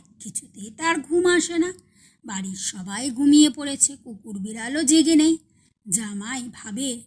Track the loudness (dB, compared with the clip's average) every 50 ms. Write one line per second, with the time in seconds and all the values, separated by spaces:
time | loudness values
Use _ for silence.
0 | -8 _ _ -20 -16 -14 -12 -14 -14 -16 -18 -20 -18 -18 -12 -6 -2 -2 -2 -2
1 | -2 -2 0 2 2 4 4 2 2 0 0 0 0 -2 -2 -10 _ _ _ _
2 | _ _ _ _ -14 -10 -8 -8 -6 -8 -8 -8 -8 -10 -10 -10 -10 -10 -8 -8
3 | -6 -6 -2 2 4 6 8 8 6 4 2 -2 -8 -8 -4 -2 -2 -2 -2 -4
4 | -16 -18 -18 -16 -14 -12 -10 -10 -8 -10 -8 -8 -8 -4 -4 -2 2 4 6 6
5 | 6 6 6 6 6 6 4 0 _ _ _ _ _ _ _ _ -10 -6 -6 -4
6 | -4 -6 -10 -10 -8 -8 -8 -10 -10 -12 -14 -16 -14 -12 -8 -6 -6 -6 -6 -8
7 | -12